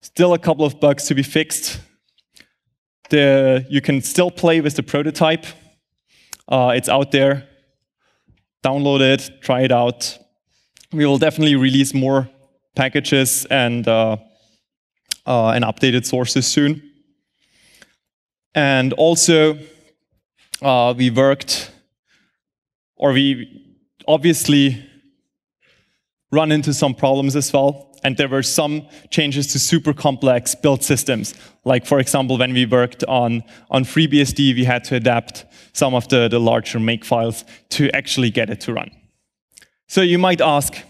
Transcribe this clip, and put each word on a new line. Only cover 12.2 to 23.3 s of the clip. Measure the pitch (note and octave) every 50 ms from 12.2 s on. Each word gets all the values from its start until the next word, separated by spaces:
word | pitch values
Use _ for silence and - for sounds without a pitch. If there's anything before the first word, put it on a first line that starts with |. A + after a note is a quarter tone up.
| C3 - _ _ _ _ _ _ _ _ _
packages | - C3+ C3 - C#3+ - - - C#3 C3 B2+ - - -
and, | - C3+ C3+ B2 A#2+ A#2+ A#2+ A2+
uh, | A#2 A2+ A2+ A2+ A2 A2 G#2+ - _ _ _ _ _ _ _ _ _ _ _ _ _ _ _ _ _ - _ _
uh, | - B2+ A#2+ A2+ A2+
and | A2+ A#2 A2+
updated | A2 A2+ - - C3+ A#2+ B2 A#2+
sources | - - B2+ B2+ A#2+ - C3+ B2+
soon. | - - - C#3+ C#3+ D3+ D3+ - - _ _ _ _ _ _ _ _ _ _ _ _ _ _ _ _ _ _ - _ _ _ _ _ _ _ _ _ _ _ _ _ _
And | D#3 D3 C#3 C3+ C3 B2+ C3 -
also, | - D#3 E3 E3+ E3 - - E3+ D#3+ D#3 D#3 D#3 D3+ C#3+ - - _ _ _ _ _ _ _ _ _ _ _ _ _ _ _ - - -
uh, | C#3 C3 B2 A#2+ A#2+ B2
we | B2 B2+ B2+
worked, | A2+ B2+ C3+ C3+ C#3 C#3 - - - - - - - _ _ _ _ _ _ _ _ _ _ _ _ _ _ _ _ _ _ _ _ _ _ _ _
or | _ - C#3+ C3+
we | C3 C#3 C#3